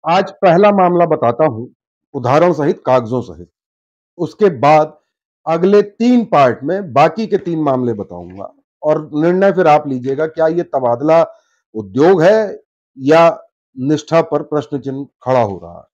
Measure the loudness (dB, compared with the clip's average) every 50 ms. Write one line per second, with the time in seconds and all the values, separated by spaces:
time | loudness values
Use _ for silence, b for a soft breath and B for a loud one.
0 | -2 0 0 0 -2 -4 -6 _ 2 2 4 4 4 4 4 2 0 2 2 0
1 | 2 0 0 0 0 -2 0 0 -2 -2 -2 -6 -12 -14 _ _ _ _ _ _
2 | _ _ _ -6 -2 0 2 2 2 2 0 -2 -2 -4 -4 -4 _ 0 0 0
3 | 0 -2 -6 -6 -6 -8 -16 -20 -20 _ _ _ _ _ _ _ _ _ _ _
4 | _ _ _ -10 -10 -10 -4 _ -2 -2 0 0 2 2 4 4 2 0 -6 _
5 | _ _ _ _ _ _ _ _ _ -6 -2 0 2 2 4 2 2 0 _ _
6 | 0 2 2 2 0 0 2 2 2 2 2 -2 -6 -6 -6 -6 -8 -4 0 2
7 | 2 2 0 -4 -6 -4 -4 -4 -4 -4 -6 -2 -2 -2 -2 -2 -2 -4 -4 -6
8 | -10 -12 -14 -16 -16 -16 -16 -16 -18 -18 _ _ _ _ _ _ -2 -2 -2 -2
9 | -4 -8 -4 -2 0 0 2 2 2 2 2 2 2 4 2 2 2 -2 -8 -6
10 | -6 -6 -4 -4 -4 -6 -2 -2 -2 -2 -2 -4 -6 _ -6 -2 -2 -2 -2 -2
11 | 0 2 2 2 2 0 b b b b b b b _ _ -14 -12 -6 0 2
12 | 4 4 4 4 4 4 2 2 0 -4 -8 -14 _ _ _ _ _ _ _ -6
13 | 0 2 4 6 4 4 2 -2 -14 _ _ _ _ _ _ -8 -4 -2 -2 -4
14 | -4 -2 0 0 0 0 -4 -6 -6 -4 -6 -6 -6 -6 -10 -10 -8 -8 -10 -10
15 | -12 -16 _ _ _ -2 0 0 0 0 -4 -10 -14 -18 -20 -20 -20 _